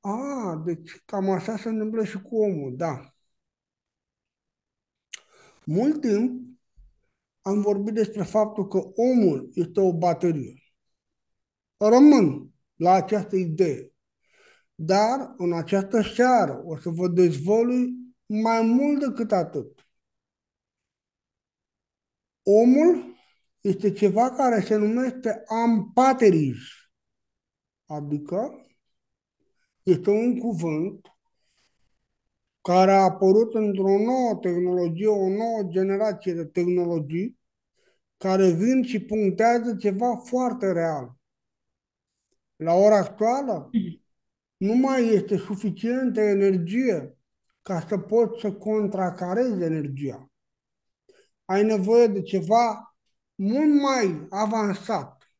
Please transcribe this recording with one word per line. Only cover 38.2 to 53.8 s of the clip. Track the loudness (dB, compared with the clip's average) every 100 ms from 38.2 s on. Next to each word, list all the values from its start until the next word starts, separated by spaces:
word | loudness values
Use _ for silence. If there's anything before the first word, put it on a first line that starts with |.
| -2 4 4
vin | 4 2 2
și | 0 -4
punctează | -4 0 0 2 2 2 -2 -2
ceva | -2 -2 -2 -4
foarte | -4 -2 -2 -2 -2
real. | 0 -2 -4 -10 -20 _ _ _ _ _ _ _ _ _ _ _ _ _ _
La | 0
ora | 4 6 6
actuală, | 2 -2 -2 0 -4 -6 -4 -4 -4 -10 _ _ _ _ _ _
nu | 0
mai | 2 2 2 2
este | 2 2 -4
suficientă | -4 -6 -6 -4 -4 -2 -2 0
energie | 0 2 2 2 -2 -2 0 -2 -6 _ _ _ _ _
ca | -8 -8 -4
să | -6
poți | 0 0 0 -2
să | -8
contracarezi | -6 -4 -2 -2 -2 -6 -6 -6 -2 -2 -2
energia. | -4 -4 -6 -8 -10 -10 -18 _ _ _ _ _ _ _ _ _ _ _
Ai | -4 0
nevoie | 2 0 2 4 4
de | 2
ceva | -4 -4 2 2 2 -4 -14 _ _ _ _
mult | _ -4 0 2 2